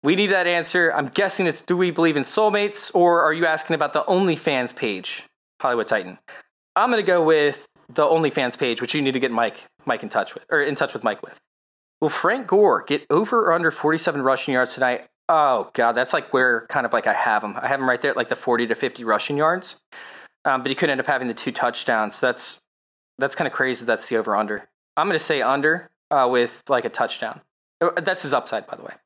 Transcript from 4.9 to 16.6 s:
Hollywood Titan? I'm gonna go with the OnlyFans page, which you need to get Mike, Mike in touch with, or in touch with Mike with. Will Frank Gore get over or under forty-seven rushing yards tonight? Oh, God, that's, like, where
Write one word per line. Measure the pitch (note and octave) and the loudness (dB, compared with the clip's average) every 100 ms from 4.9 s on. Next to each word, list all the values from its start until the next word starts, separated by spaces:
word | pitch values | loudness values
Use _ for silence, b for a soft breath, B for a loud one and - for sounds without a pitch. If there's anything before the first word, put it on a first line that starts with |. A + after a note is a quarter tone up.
| F#2+ - - - _ _ _ | -4 -8 -12 -16 _ _ _
Hollywood | C3 A#2+ G#2 | -2 0 0
Titan? | A2 F2+ F#2+ - B B _ _ | -2 -4 -16 -20 B B _ _
I'm | - A#3+ | 0 2
gonna | A3+ | 2
go | F#3+ F3 | 2 4
with | D#3+ D#3 D3 C#3 - _ - | 4 4 2 -2 -18 _ -6
the | - | 0
OnlyFans | D3+ D#3+ D3+ D3 B2+ - | 2 4 2 0 -2 -2
page, | C3 A2+ | -2 -2
which | A#2+ | -4
you | D3+ | 0
need | C3+ | 0
to | C3 | 0
get | B2+ | 0
Mike, | A2+ A2+ - - _ | 0 -2 -4 -20 _
Mike | - A#2 | -6 -4
in | G#2 | -2
touch | A2 F#2+ | -4 -4
with, | - - | -10 -2
or | D3+ | 0
in | C#3+ | 0
touch | C#3+ C#3 | -2 -4
with | A2+ | -2
Mike | A2+ G2+ | -4 -4
with. | - - _ _ _ _ _ _ | -10 -18 _ _ _ _ _ _
Will | D#3 | -4
Frank | - E3+ B3+ G#3+ | 0 -2 -2 2
Gore | F#3+ G3+ A#2 | 4 6 4
get | - D3 - | 0 -4 0
over | D3+ G#3+ A#3 | 0 2 0
or | F#3+ | 2
under | E3 E3 | 2 0
forty-seven | - D3 D#3+ E3+ C#3+ | 0 -2 0 -2 -2
rushing | C3+ C3 - | 0 0 0
yards | B2+ B2 | 0 0
tonight? | - C3 B2 - _ - | 0 0 0 -8 _ 0
Oh, | D#3+ C#3+ A#2+ - | 2 4 2 -2
God, | - A#2 | 0 2
that's, | A#2 B2+ | 2 0
like, | E3 - | -2 0
where | C3 B2+ A#2 | 2 2 2